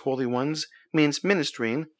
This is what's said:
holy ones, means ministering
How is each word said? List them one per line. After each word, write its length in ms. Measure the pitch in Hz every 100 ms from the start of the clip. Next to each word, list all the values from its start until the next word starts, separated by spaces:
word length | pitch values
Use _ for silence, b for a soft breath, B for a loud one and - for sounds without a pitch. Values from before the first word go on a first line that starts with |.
holy 240 | 139 131 123
ones, 400 | 123 143 156 - b b
means 300 | 156 147 139
ministering 640 | 185 196 139 - 113 135 156